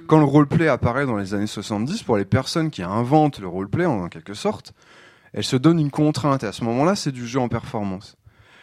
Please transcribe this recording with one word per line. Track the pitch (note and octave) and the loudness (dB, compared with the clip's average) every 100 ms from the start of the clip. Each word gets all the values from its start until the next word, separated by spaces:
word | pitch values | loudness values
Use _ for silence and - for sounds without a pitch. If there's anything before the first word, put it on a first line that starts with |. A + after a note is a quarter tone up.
| - | 4
Quand | D#3 | 6
le | |
roleplay | C#3+ D3 C#3+ E3 D#3+ | 6 6 4 4 2
apparaît | A#2+ B2 B2 C#3 | 2 0 0 -2
dans | G#2 | -2
les | F#2+ | -2
années | G#2 G#2+ | -2 -4
soixante-dix, | G#2+ G2 G#2 B2+ A3+ | -6 -6 -4 -4 -4
pour | - G#2+ | 0 0
les | |
personnes | G2 C3 - E3+ D#3+ | 2 0 0 -4 -4
qui | - | -6
inventent | F2 G#2+ A#2+ D#3 D3+ G#2 | -6 -2 4 4 4 0
le | F#2 | -8
roleplay, | F2+ G2 D#3+ | -8 -4 -2
en, | F3 G#2+ | 0 -2
en | E2+ | -4
quelque | E2 G2 | -12 -16
sorte, | G#2 G3+ - - - _ - - _ _ | -6 -6 -6 -12 -20 _ -20 -20 _ _
elles | - | -8
se | G2+ C3 | -2 2
donnent | D3+ E3+ | 4 4
une | D3 | 0
contrainte, | - D3+ D3+ D3 C3+ | 0 0 2 0 0
et | G#2 | -2
à | |
ce | - | -4
moment-là, | A#2 A#2+ D#3+ | -2 0 0
c'est | G3+ D3+ | 0 -4
du | B2+ A#2+ | -8 -6
jeu | C3 | -4
en | A#2+ | -2
performance. | A#2 - A2 G2+ F#2 - _ - _ _ _ | -4 -6 -6 -6 -8 -12 _ -20 _ _ _